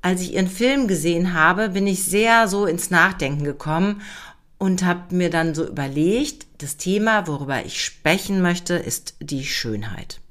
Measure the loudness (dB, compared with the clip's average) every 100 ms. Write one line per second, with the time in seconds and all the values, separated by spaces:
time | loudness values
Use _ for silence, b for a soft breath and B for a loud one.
0 | 0 -2 -2 0 -2 2 2 2 2 0
1 | 2 0 0 4 4 4 0 0 0 0
2 | 0 2 6 6 4 2 0 0 0 4
3 | 4 2 -4 -2 -4 -4 -2 0 0 -2
4 | B B B B _ -4 0 2 2 0
5 | -2 0 2 2 0 -2 -4 -4 -4 0
6 | 2 2 -2 -6 -20 -14 -12 -6 -2 0
7 | 2 2 0 -4 -2 -4 -4 -6 -8 -2
8 | 0 0 0 0 2 0 -2 -2 -2 -8
9 | -10 -14 -8 -6 -4 -6 -4 -4 -6 -8
10 | -10 -14 -16